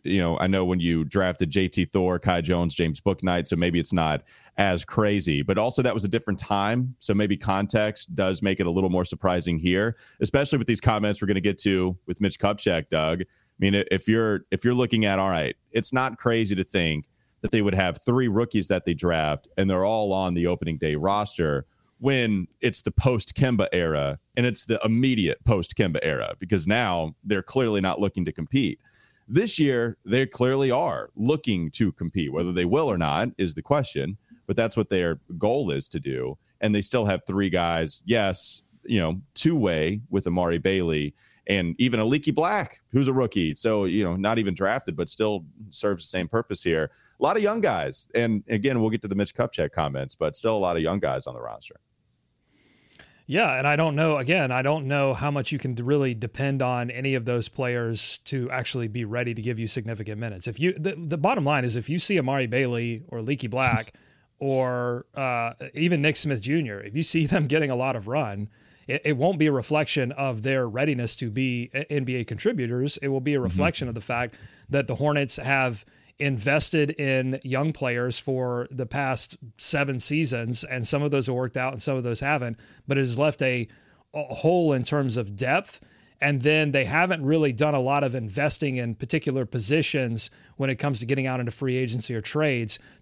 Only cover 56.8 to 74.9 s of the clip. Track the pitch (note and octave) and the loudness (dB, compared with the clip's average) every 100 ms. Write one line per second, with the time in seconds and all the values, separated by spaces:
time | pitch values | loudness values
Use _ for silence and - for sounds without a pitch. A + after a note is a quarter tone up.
56.8 | A#2+ A#2+ C3+ C3 A2+ B2 A2+ - B2 B2 | -4 -4 -2 0 0 -2 -2 -4 -2 -2
57.8 | A#2 A2 - - - C#3 B2 C3 A#2 B2+ | -2 0 0 -2 -4 -4 -4 -4 -4 -4
58.8 | A2+ A2+ A2 A#2 A#2+ A#2 A2+ A2 A2+ - | -4 -4 -4 -4 -4 -4 -4 -4 -4 -4
59.8 | G#2+ A2 G#2+ G#2 A#2 F#2+ A#2+ G#2+ F3 D#3 | -4 -8 -8 -8 -8 -6 -8 -2 -2 0
60.8 | E3+ D#3+ E3 D#3+ F3 G#3 C#3 D3 B2 A2+ | -4 -6 -6 0 2 2 2 2 0 -2
61.8 | A2+ E3+ - F#3+ C3 C3+ B2 B2 C3 A#2 | -2 -2 2 2 0 0 0 0 0 -2
62.8 | A#2 A2+ D#3 A#2 A2+ C#3+ A#2 B2 C3 A2 | -4 -6 -8 -8 -4 -4 -2 0 2 0
63.8 | A2+ - _ _ _ - C#3 C3 B2+ B2 | -4 -14 _ _ _ -6 -2 0 0 0
64.8 | B2 A#2+ - - C3 A#2+ A#2 - C3 - | -2 -4 -8 -6 -2 -2 -4 -6 -10 0
65.8 | E3+ D#3+ D3+ C#3+ D3+ B2+ G#2+ D#3+ C3 G2+ | 2 4 2 2 2 0 0 -2 -2 -6
66.8 | G#2 B2+ D#3+ E3 D3 F#3 C#3+ D3+ C#3+ B2 | -6 -2 2 2 2 2 2 2 0 0
67.8 | C3 B2 G2+ C#3 A#2+ G2+ G#2 _ _ _ | -2 -4 -4 -4 -2 -6 -10 _ _ _
68.8 | - C#3 D3+ C3 D#3+ F3 D#3 C3+ A2 D3+ | -6 -4 -2 0 2 2 2 2 0 0
69.8 | D3+ D3+ B2 C3+ C3+ A2+ B2 C3+ A#2+ A2+ | 0 0 -2 -2 -4 -2 -2 -2 -2 -2
70.8 | D3 C3 A#2 - A#2 A2 C3 A#2+ A#2+ C3 | 0 0 -2 -4 -4 -2 0 -2 -4 -6
71.8 | D3+ D3 B2+ B2+ A2+ G#2+ G#3+ A3 A#2+ B2 | -4 -4 -2 -4 -4 -2 -2 0 -2 0
72.8 | C#3+ - C#3 C3+ C3+ C#3 A#2+ F2+ D#3+ - | -2 -2 -2 -2 0 0 0 0 0 -2
73.8 | B2 A2+ - A#2+ B2 - - - - C#3 | -6 -8 -6 -4 -4 -8 -20 -20 -4 -2
74.8 | C3+ | -2